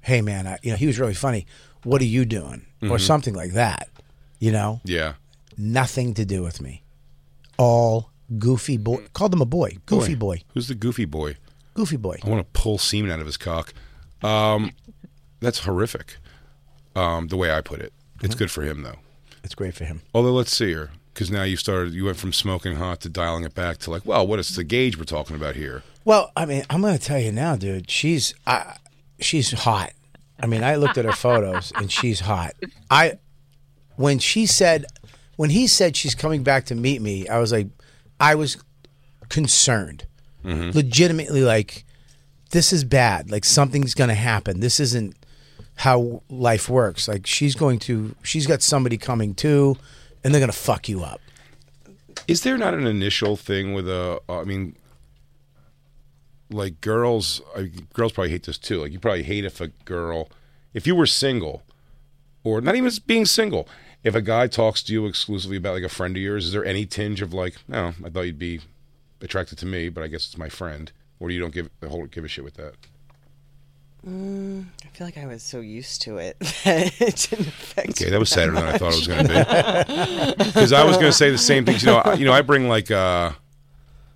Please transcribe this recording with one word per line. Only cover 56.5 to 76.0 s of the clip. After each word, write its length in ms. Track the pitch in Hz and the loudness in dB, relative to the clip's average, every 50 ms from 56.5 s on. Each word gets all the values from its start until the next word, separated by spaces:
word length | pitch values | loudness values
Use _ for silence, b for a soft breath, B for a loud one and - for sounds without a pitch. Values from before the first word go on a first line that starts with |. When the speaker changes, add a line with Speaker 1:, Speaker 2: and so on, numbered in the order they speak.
Speaker 2:
like, 320 | 107 107 101 98 82 - | -8 -6 -6 -6 -8 -8
girls, 600 | - 107 110 113 120 120 120 113 95 - - - 67 73 85 | -4 -2 0 0 2 2 0 0 -2 -2 -6 -6 -10 -12 -10
I, 160 | 101 95 92 82 90 80 - _ | -10 -8 -8 -10 -14 -20 -14 _
girls 180 | - 120 113 | -2 -2 -2
probably 200 | - - 95 87 | 0 -2 -2 -2
hate 120 | 78 87 - | -2 -4 -6
this 120 | - 76 - | -8 -12 -12
too. 240 | - - 107 90 | -6 -6 -4 -4
Like, 100 | 76 73 | -4 -6
you 80 | 73 95 | -10 -4
probably 240 | - 113 101 90 80 | -2 -2 -2 -2 -2
hate 220 | 71 101 104 101 | -4 -4 -4 -4
if 160 | 95 - - | -6 -8 -8
a 60 | 92 82 - - _ | -12 -12 -12 -16 _
girl, 440 | - 92 87 85 85 82 82 80 - b b b b b b b b b | -10 -8 -6 -6 -6 -6 -6 -8 -10 b b b b b b b b b
if 120 | 113 - | -6 0
you 100 | 147 180 | 0 4
were 100 | 175 165 | 4 4
single, 580 | - - - 135 139 131 120 90 76 69 - - _ - _ _ _ - - - _ _ _ _ _ _ _ _ | 4 2 0 0 0 0 0 -4 -4 -8 -10 -14 _ -20 _ _ _ -20 -20 -20 _ _ _ _ _ _ _ _
or 160 | 113 110 107 | -2 -2 0
not 140 | 123 147 196 | 2 2 2
even 160 | 247 254 247 233 214 - - | 2 2 0 -2 -4 0 2
being 180 | 226 226 220 | 2 4 4
single, 420 | - - - 220 208 165 92 - B B B B B B B _ | 4 4 2 2 0 0 -4 -4 B B B B B B B _
if 120 | 113 104 | 0 0
a 60 | 113 | 0
guy 260 | 107 95 113 113 123 127 | 0 2 2 2 2 2
talks 360 | - - 117 110 107 - - | 2 2 2 2 2 0 -4
to 100 | - 107 | -2 -2
you 120 | 110 107 | -2 -2
exclusively 520 | 104 92 - - - 104 98 90 92 98 98 | -2 -4 -6 -6 -4 -6 -6 -6 -6 -8 -6
about, 180 | 87 98 92 | -4 -4 -4
like, 80 | 95 87 | -4 -6
a 60 | 92 | -8
friend 260 | - - 92 90 92 92 | -6 -6 -6 -4 -4 -4
of 40 | |
yours, 260 | 95 98 101 104 92 85 | -4 -2 -4 -2 -4 -2
is 60 | 92 | -4
there 120 | 104 - | -2 -2
any 200 | - 95 98 107 | -2 -2 -4 -4
tinge 360 | 95 - - 104 104 104 95 | -6 -6 -6 -4 -4 -4 -4
of, 120 | 104 87 82 | -6 -6 -4
like, 220 | 95 90 90 87 - - - | -6 -6 -6 -8 -12 -16 -8
"Oh, 220 | 135 120 92 85 85 85 92 | -6 -4 -4 -4 -6 -8 -14
I 60 | 90 | -10
thought 120 | 80 92 90 | -8 -6 -6
you'd 160 | 90 82 71 | -6 -6 -8
be 200 | 85 87 85 82 73 - - _ _ _ _ _ _ _ _ _ | -8 -8 -8 -10 -12 -16 -20 _ _ _ _ _ _ _ _ _
attracted 360 | - 90 - 95 90 - - - | -14 -8 -6 -6 -6 -6 -10 -12
to 60 | - | -10
me, 240 | 92 92 90 85 85 | -8 -6 -6 -6 -8
but 140 | 82 82 80 | -8 -10 -12
I 40 | 80 | -10
guess 180 | 76 80 - | -10 -10 -10
it's 120 | - - 85 | -10 -12 -12
my 120 | 82 78 | -14 -14
friend"? 420 | - - 95 87 78 73 78 76 - _ _ _ _ _ | -12 -10 -10 -10 -10 -12 -14 -16 -18 _ _ _ _ _
Or 100 | 87 85 | -8 -6
you 100 | 90 90 | -6 -4
don't 140 | 87 85 76 | -6 -6 -6
give 160 | 87 85 78 - - - | -8 -10 -10 -12 -16 -14
a 40 | 78 | -12
whole, 180 | 71 85 82 71 | -10 -10 -12 -12
give 180 | - - 80 | -12 -12 -12
a 20 | 78 | -12
shit 160 | - - 67 | -12 -14 -14
with 120 | 71 71 | -16 -16
that? 180 | - 78 76 67 - - - _ _ - - _ _ _ _ - _ _ _ _ - - _ _ _ _ _ _ - - 185 | -16 -18 -18 -18 -20 -20 -20 _ _ -20 -20 _ _ _ _ -20 _ _ _ _ -20 -20 _ _ _ _ _ _ -20 -16 -14
Speaker 3:
Mm, 580 | 185 190 190 196 196 196 196 196 196 196 190 180 175 - - | -12 -10 -10 -8 -8 -8 -8 -8 -8 -10 -12 -14 -16 -20 -20
I 40 | 147 | -20
feel 180 | - - 180 | -16 -14 -14
like 120 | 175 160 156 | -14 -12 -14
I 80 | 143 135 | -14 -12
was 160 | 120 113 113 | -14 -12 -14
so 160 | - - 127 | -12 -12 -12
used 420 | 117 107 107 113 131 - - - | -12 -12 -12 -14 -12 -10 -8 -8